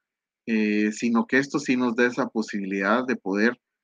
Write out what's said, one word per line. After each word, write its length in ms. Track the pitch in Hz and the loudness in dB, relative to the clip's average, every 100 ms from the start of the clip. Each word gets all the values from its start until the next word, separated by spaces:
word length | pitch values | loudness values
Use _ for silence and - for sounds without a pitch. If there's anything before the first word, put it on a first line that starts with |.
| _ _ _ _ | _ _ _ _
eh, 460 | - 110 107 104 107 | -2 0 2 2 0
sino 340 | 107 117 117 | 0 0 0
que 120 | 113 131 | 2 0
esto 220 | 139 147 | 0 -4
sí 180 | 139 127 | 0 0
nos 180 | 123 | 0
da 100 | 117 | 2
esa 220 | 120 120 117 | 0 2 -4
posibilidad 800 | 113 107 104 95 98 98 120 | -4 -4 -6 -4 -2 0 0
de 100 | 127 | 0
poder 440 | 113 95 101 117 123 _ _ | -4 -2 0 0 0 _ _